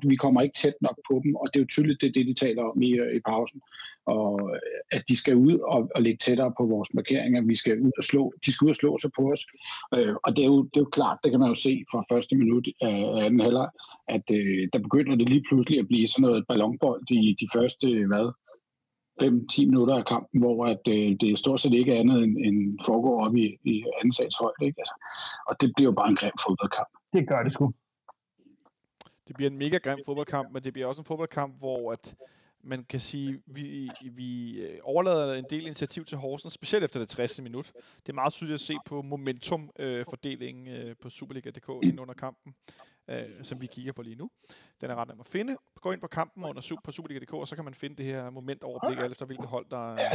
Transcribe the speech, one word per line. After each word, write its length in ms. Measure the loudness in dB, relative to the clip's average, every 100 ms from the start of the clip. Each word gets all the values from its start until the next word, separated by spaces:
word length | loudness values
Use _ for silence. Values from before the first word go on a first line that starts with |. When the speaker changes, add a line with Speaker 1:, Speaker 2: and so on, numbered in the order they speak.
| 2
Speaker 1:
vi 80 | 4
kommer 240 | 6 4
ikke 180 | 4 2
tæt 120 | 0 0
nok 180 | -2 -2 -2
på 100 | 0
dem, 100 | 2 0
og 120 | 0
det 60 | 0
er 40 |
jo 40 | 2
tydeligt, 340 | 2 2 2
det 60 | 2
er 40 |
det, 140 | 2 2
de 80 |
taler 280 | 0 0 0
om 200 | 0 2
i, 80 | 2
øh, 260 | 2 2 -2
i 40 | 0
pausen. 340 | 0 -2 -6 -20 -20 -20 -8 -2
Og, 440 | 0 0 0 -2
øh, 60 | -6 -6 -10 -6 -4
at 60 | 0
de 80 | 0
skal 200 | 4 6
ud 220 | 8 6
og, 320 | 2 0 0
og 80 | 2
ligge 160 | 2 2
tættere 340 | 0 2 0 0
på 80 | 0
vores 280 | 0 -2
markeringer. 480 | -4 0 0 2 2
Vi 140 | 2 2
skal 240 | 2 2
ud 100 | 2 2
og 60 |
slå, 280 | 2 2 2 -2 -2
de 60 |
skal 120 | 4
ud 60 | 4
og 60 | 4
slå 220 | 2 2
sig 120 | -2 0
på 160 | 0
os. 140 | -2 -6 -16 -14 -14 -2
Øh, 200 | 2 2 0
og 120 | 0 4
det 60 |
er 40 | 6
jo, 160 | 6
det 140 | 6 2
er 40 |
jo 40 | 2
klart, 260 | 2 0 0
det 60 | 2
kan 100 | 4
man 80 | 4
jo 60 |
se 300 | 2 0 0 -2
fra 120 | -4 0
første 220 | 0 2 4
minut 300 | 4 4 0 -2
af, 80 | -2
af 360 | 0 0 2
anden 160 | 4 4
halvleg, 280 | 4 2 0 -6 -20 -14 -6
at, 140 | -4 0
øh, 360 | 0 2 0 0
der 60 | -2
begynder 380 | 2 2 4 2
det 120 | 4
lige 160 | 4 4
pludselig 300 | 2 4 2
at 100 | 2
blive 180 | 2 2
sådan 140 | 4
noget 220 | 4 4 2
ballonbold 640 | 0 0 2 0 0 0
i 260 | 4 4 2
de 80 | 0
første, 320 | 2 0 0 0 2 2
hvad, 260 | 2 0 -6 -18 -20 _ _ _ _ _ 0
fem, 280 | 2 2 0
ti 160 | 2
minutter 300 | 4 6 4
af 100 | 2 0
kampen, 340 | -4 0 2
hvor 260 | 2 2 0
at, 140 | 0 0
øh, 280 | 2 2 2
det 180 | 2 2
stort 220 | 0 0
set 120 | 4
ikke 220 | 4 4
er 60 | 4
andet 220 | 6 6
end, 140 | 4 2
end 400 | 2 2 0 -2
foregår 420 | 0 2 2 2 2
op 100 | 2
i, 220 | 2 0
i 200 | -2 -2 -2 0
anden 120 | 2
sags 240 | 2 -2 -2
højde, 300 | -4 -2 -4
ikke? 140 | -4
Altså, 140 | -10 -12 -14 -12 -12 -10 -8
og 140 | 0
det 120 | 2 4
bliver 120 | 4
jo 40 |
bare 140 | 4 2
en 80 | 2
grim 160 | 0 -4 -2
fodboldkamp. 420 | -2 -2 -4 -8 _ _
Speaker 2:
Det 160 | 0 2
gør 140 | 0
det 100 | 0
sgu. 200 | 0 0 -2 _ _ -20 _ _ _ _ _ _ _ _ -20 -20 _ -16
Speaker 3:
Det 80 | -4
bliver 140 | -4
en 80 | -2
mega 200 | -2 -2
grim 200 | -2 -6 -6
fodboldkamp, 460 | -8 -6 -6 -6
men 120 | -10
det 80 | -10
bliver 140 | -8 -8
også 140 | -8
en 40 |
fodboldkamp, 540 | -10 -8 -8 -6 -8 -8
hvor 340 | -8 -6 -6
at 220 | -10 -14 -20 -20 _ _ _
man 200 | -12 -12 -10
kan 120 | -10
sige, 400 | -10 -8 -8 -10 -14
vi, 440 | -16 -14 -12 -12 -14 -18
vi, 480 | -14 -12 -10 -12 -12
øh, 180 | -14 -10
overlader 520 | -2 0 2 2 0
en 100 | -4 -8
del 160 | -10 -10
initiativ 380 | -10 -10 -10
til 140 | -14 -12
Horsens, 340 | -10 -12 -14
specielt 320 | -14 -4 -2
efter 160 | -2 -4
det 80 | -8
tresinde 420 | -6 -6 -8 -14
minut. 220 | -14 -14 -20 -20 _ -14
Det 20 |
er 60 |
meget 180 | -4 -4
tydeligt 220 | -4 -8
at 60 | -8
se 160 | -8 -10 -10
på 160 | -12
momentum, 680 | -10 -8 -8 -8 -6 -8 -8 -12
øh, 260 | -8 -8 -10
fordelingen, 580 | -12 -12 -10 -14 -16 -18
øh, 280 | -16 -16 -16
på 80 | -20
Superliga 400 | -18 -16 -16 -16
D 100 | -16
K 80 | -16 -2
ind 180 | -2 -2
under 140 | -6
kampen, 400 | -14 -14 -14 -20 -20 _ -20 _ _ -14
øh, 140 | -14 -14 -18
som 180 | -16 -14
vi 60 | -16
kigger 260 | -16 -16
på 100 | -16
lige 140 | -18 -16
nu. 140 | -18 _ _ -20 _ _
Den 100 | -12
er 40 |
ret 140 | -10 -10
nem 120 | -14
at 60 | -10
finde. 300 | -8 -8 -10 _ _
Gå 120 | -8
ind 80 | -8
på 60 | -8
kampen 380 | -8 -8 -10
under 180 | -14 -12
Su-, 180 | -14 -14
på 80 | -14
Superliga 280 | -16 -14 -14
D 60 | -14
K, 60 |
og 140 | -12 -12
så 60 | -14
kan 80 |
man 100 | -16
finde 220 | -14 -14 -10
det 80 | -8
her 240 | -8 -10
momentoverblik, 680 | -12 -12 -12 -12 -6 -6 -4
alt 140 | -6
efter 140 | -8 -14
hvilket 200 | -12 -10
hold, 200 | -10 -10
der 200 | -12 -8
Speaker 2:
Ja, 200 | -4 -2